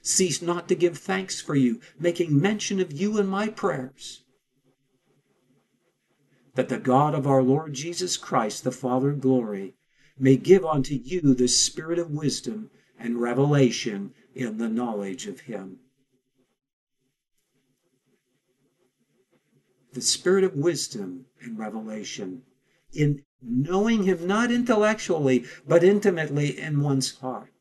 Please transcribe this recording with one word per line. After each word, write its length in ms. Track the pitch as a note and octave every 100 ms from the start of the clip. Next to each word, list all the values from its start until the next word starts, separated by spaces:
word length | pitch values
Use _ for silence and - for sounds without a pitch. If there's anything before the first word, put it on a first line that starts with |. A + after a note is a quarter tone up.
cease 400 | - - F#3 D3
not 260 | E3+ F3 E3+
to 80 | E3+
give 220 | E3+ D3+
thanks 440 | - F#3+ F#3+ -
for 140 | - C#3+
you, 240 | B2+ A2+ - _
making 400 | E3+ E3+ E3 C#3+
mention 400 | F#3+ G#3+ - G3
of 120 | F3
you 260 | C#3+ G3+ G#3+
in 80 | G3
my 220 | F#3+ G#3+
prayers, 760 | A3 G3 D3 B2+ _ - - _ _ _ _ _ _ _ _ _ _ _ _ _ _ _ _ _ _ _ _ _ _ _ C3
that 140 | C3
the 80 | A#2
God 380 | B2+ B2+ D3+ D3+
of 100 | C#3
our 160 | C3+
Lord 320 | B2+ C#3+ D#3+
Jesus 420 | C3 D#3+ F3 F3+ -
Christ, 480 | - C#3+ A2 -
the 80 | B2+
Father 380 | B2 B2+ B2+ C#3
of 120 | C#3+
glory, 540 | C3 C3 A2+ G2 F#2+ _ _ _ _ -
may 200 | C3 C3
give 260 | G#2 F#3+
unto 300 | D#3+ D3+ B2+
you 400 | C#3 B2 F3+ D3
the 140 | B2 B2
spirit 520 | - - - D#3+ E3+
of 120 | E3
wisdom 580 | D3 D3+ - - G#2+ A2 _ _ _
and 220 | A#2 A#2
revelation 920 | A#2+ B2 C#3+ D3 C3 - A#2 G2+ G2+ _ _
in 260 | - A#2+ A2
the 100 | A2+
knowledge 560 | A2 B2 G#2 G2 F2+ G#2
of 160 | F2+
him." 380 | - G#2+ F#2+ F2+ _ _ _ _ _ _ _ _ _ _ _ _ _ _ _ _ _ B2+ C3 _ _ B2+ _ _ _ _ _ B2 _ _ B2+ _ _ C#3+ _ _ _ _ _ _ _
The 100 | B2+
spirit 420 | - - F#3+ F#3+
of 120 | F#3+ D3+
wisdom 680 | D#3+ C#3+ - A2 F#2+ F2 - _
and 160 | A#2+ G#2+
revelation 840 | G#2+ A2 A2 G#2+ G2 - F#2+ F2 _ _ _ _ _
in 300 | - D3 C#3+ _ _
knowing 640 | - B2 D3+ F#3 A3 A3+
him, 220 | F#3+ F3 E3+
not 240 | G#3 A#3+
intellectually, 920 | A#3+ A#3+ G#3+ G#3+ A3 - E3 C3+ B2+ - - -
but 160 | E3
intimately 720 | F3 G3+ G3+ F3 D#3 D3 D3 -
in 240 | D#3 D3
one's 340 | D3 C3+ C3 -
heart. 360 | C3 A#2 - _